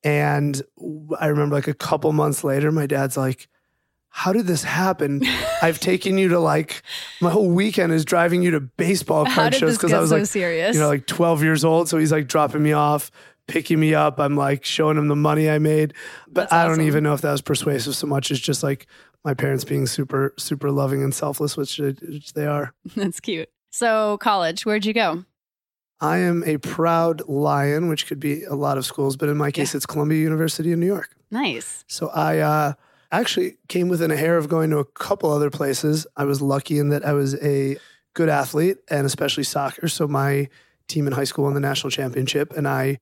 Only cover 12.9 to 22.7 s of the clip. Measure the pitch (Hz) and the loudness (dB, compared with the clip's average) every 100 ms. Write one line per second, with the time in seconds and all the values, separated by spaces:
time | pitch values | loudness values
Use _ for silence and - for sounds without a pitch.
12.9 | 147 - - - _ - 165 - 160 156 | 2 -2 -16 -20 _ -4 -4 0 2 4
13.9 | 151 151 135 143 143 139 139 - - 156 | 4 2 2 0 2 0 0 -2 0 2
14.9 | 151 147 147 151 151 156 151 156 151 151 | 2 2 2 2 4 2 2 2 2 0
15.9 | - - - - 180 - 165 170 160 156 | -4 -18 -18 -4 -4 2 4 4 4 2
16.9 | 147 151 143 147 143 - 147 - 139 120 | 2 2 0 0 -2 -2 -2 0 -2 -2
17.9 | 131 151 139 - 135 - 143 147 139 - | -6 -2 -2 -2 -4 -2 -2 -2 -4 -10
18.9 | - - _ 151 131 139 135 - 139 131 | -20 -20 _ -6 -2 -2 -2 -2 -2 -2
19.9 | - 127 135 139 - - 143 143 139 139 | -2 -2 -2 -2 -4 -6 -4 -2 0 0
20.9 | 139 139 - 151 143 147 - 139 - 143 | 0 -2 -2 -4 -4 -4 -4 -6 -4 -4
21.9 | 135 - 147 - 151 147 147 139 | -6 -10 -14 -10 -6 -4 -4 -6